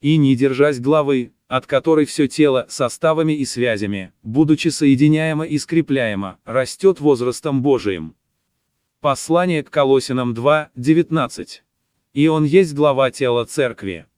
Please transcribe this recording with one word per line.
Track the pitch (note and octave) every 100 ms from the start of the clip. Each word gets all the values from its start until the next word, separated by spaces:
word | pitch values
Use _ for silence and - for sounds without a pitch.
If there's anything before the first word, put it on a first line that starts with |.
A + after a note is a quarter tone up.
«И | C#3+ D#3
не | C#3 B2+
держась | C3+ C3 D3 C3
главы, | B2+ D#3 C#3+ C3+ A#2 _ _
от | B2+ -
которой | C3+ E3 D#3
все | D3 - C#3
тело | - D3 C3 -
составами | - B2 - D#3+ D#3+ D#3+
и | D3+
связями, | C3 B2 B2 G#2+ G#2 G2+ F#2 _
будучи | A2+ B2 D#3 D3+ E3
соединяемо | - C#3+ C3 D3+ D#3 D#3+ D3+
и | D#3+ D3
скрепляемо, | - E3 D3 C3+ A#2 G2 G2 F2+
растет | - B2 B2+ - F#3+ F3+
возрастом | D3 B2+ A#2+ B2 D#3 C3+
Божиим». | C3 C3 G#2 F#2 D#2+ _ _ _ _ _ _ _ _ _
Послание | D3 C3 - E3 F3+ D#3+
к | C#3
Колосинам | - C3+ C3+ B2+ B2+ B2
два | A#2 B2+ D#3 D3+ -
девятнадцать. | B2 D#3+ D#3+ D#3+ B2 - - - _ _ _ _ _
«И | C3+ D3+
он | D#3
есть | D3+ F3 F3+
глава | C#3+ D3 C3 C3
тела | - B2+ A#2+ A2+
церкви. | - B2+ A2+ G2 E2 D#2